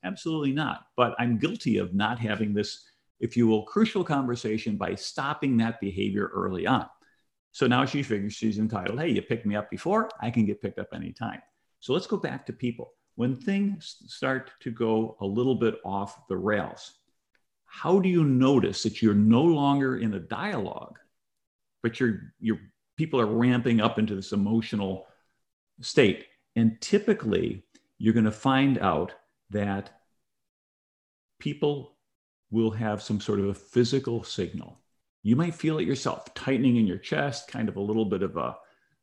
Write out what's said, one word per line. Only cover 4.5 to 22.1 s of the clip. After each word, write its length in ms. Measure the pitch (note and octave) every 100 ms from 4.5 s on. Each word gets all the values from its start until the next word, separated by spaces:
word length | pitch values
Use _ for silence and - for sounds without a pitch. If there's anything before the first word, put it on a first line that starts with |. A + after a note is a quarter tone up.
| A2 A2+ G#2
by 180 | F2
stopping 640 | F2+ - - C#3 D3+ C#3 A#2
that 240 | A2+ A2
behavior 500 | G2 F#2 G2+ G2+ F#2+
early 320 | F#2 F#2 F2+ F2
on. 200 | B2+ - _ _ _ _ _ _
So 140 | - C3
now 180 | B2
she 180 | C3+ D3
figures 320 | C3+ G#2 G2+
she's 240 | - A2 G#2
entitled, 420 | A2 A2 F#2 A#2
"Hey, 80 | E3
you 140 | G#2
picked 240 | - A2 G#2
me 100 | G#2
up 140 | G#2
before, 400 | - E3 G#3+ A3 -
I 100 | A2+
can 140 | A#2
get 160 | G#2 G#2
picked 180 | G2+ -
up 140 | F#2
anytime." 480 | - - - A#2 - _ _ _ _
So 120 | -
let's 140 | C#3+ -
go 120 | G3
back 280 | C#3 C3 -
to 60 |
people. 400 | A#2 B2 A#2+ - _ _
When 220 | - B2 C3
things 600 | - G3 G3+ F#3 - - -
start 440 | - C3+ C3 B2+ -
to 100 | C3
go 460 | A2+ A2+ A2 A2 -
a 60 | G2
little 280 | G#2 B2+
bit 220 | A#2 A2+ -
off 420 | F#2+ G2 G2 - -
the 80 | F#2
rails, 580 | G2 G#2 D2 - - _ _ _ _ _ _ _ _
how 340 | - D3+ G3
do 80 | F#3
you 160 | F3
notice 580 | D3 B2+ C3 C#3 F2+ F#2+
that 180 | - -
you're 140 | A2
no 280 | G2+ G#2+ A#2
longer 560 | E3 D#3 C#3 C#3 C3+ C3
in 160 | A2+
a 40 | G2
dialogue, 800 | D#2+ G2 G#3 D#3+ F#2+ - - - _ _ _ _ _ _ _ _
but 180 | A#2 A#2
you're, 320 | B2